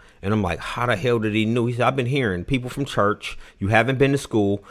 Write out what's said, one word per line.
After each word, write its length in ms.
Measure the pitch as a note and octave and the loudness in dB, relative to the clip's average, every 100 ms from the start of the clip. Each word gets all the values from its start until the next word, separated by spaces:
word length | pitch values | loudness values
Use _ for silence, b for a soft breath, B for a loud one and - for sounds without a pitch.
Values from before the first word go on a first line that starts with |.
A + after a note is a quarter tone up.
| b b | b b
And 120 | F#2 | -2
I'm 80 | G#2+ | 0
like, 180 | F#2 E2 | 0 -4
"How 260 | - - A#2+ | -6 -4 -2
the 120 | G#2 | 0
hell 220 | B2 A#2 | 2 0
did 140 | G#2+ | 0
he 120 | G#2+ A2 | 0 0
know?" 220 | A#2+ A#2+ | 0 0
He 60 | |
said, 100 | A#2+ | 0
"I've 120 | A#2+ C3+ | 0 0
been 120 | A#2+ | 0
hearing 360 | C#3+ A#2 F2+ | 0 0 -2
people 260 | - C3 B2 | -2 -4 -4
from 140 | - | -6
church. 540 | C#3 - G2+ G#2 - - B B | -4 0 2 0 -6 -12 B B
You 100 | G2 | 2
haven't 280 | A2 A#2 C3 | 4 4 2
been 140 | C#3 | 2
to 60 | C#3 | 2
school. 440 | - A2+ G2+ G2+ B | 0 0 2 0 B